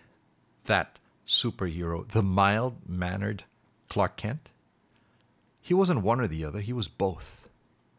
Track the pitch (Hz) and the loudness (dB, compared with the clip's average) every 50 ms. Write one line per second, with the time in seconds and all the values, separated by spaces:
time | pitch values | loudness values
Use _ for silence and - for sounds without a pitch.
0 | _ _ _ _ _ _ _ _ _ _ _ _ _ - 107 92 80 - - - | _ _ _ _ _ _ _ _ _ _ _ _ _ 0 0 0 0 -2 -8 -20
1 | _ _ _ _ _ - - - - 117 - - 98 87 80 85 85 82 85 85 | _ _ _ _ _ 0 0 2 2 0 -2 -2 -4 -4 -4 -4 -4 -2 -4 -4
2 | - 110 - 110 98 95 92 101 98 98 104 110 120 131 117 - - 90 90 90 | -4 -2 0 2 2 4 4 4 6 6 4 2 0 -2 -4 -8 -10 -8 -4 -2
3 | 87 90 95 98 101 104 107 101 - - _ _ _ _ _ _ _ - - 104 | -2 -2 -2 -2 -4 -4 -4 -6 -10 -16 _ _ _ _ _ _ _ -6 -2 0
4 | 95 87 - - - 107 131 156 - - _ _ _ _ _ _ _ _ _ _ | 0 0 -2 -6 -6 -6 -6 -8 -10 -16 _ _ _ _ _ _ _ _ _ _
5 | _ _ _ _ _ _ _ _ _ _ _ _ _ - 175 190 190 175 170 117 | _ _ _ _ _ _ _ _ _ _ _ _ _ 0 2 4 4 4 4 2
6 | 92 104 117 131 120 87 78 80 78 76 73 104 101 110 127 123 104 - - - | 2 2 2 2 0 0 -2 -2 -4 -4 -4 -6 -6 -4 -4 -4 -6 -6 -4 -2
7 | 98 95 85 - - - - - - - _ _ _ _ _ _ _ _ _ | -2 -2 -2 -4 -10 -16 -20 -20 -20 -20 _ _ _ _ _ _ _ _ _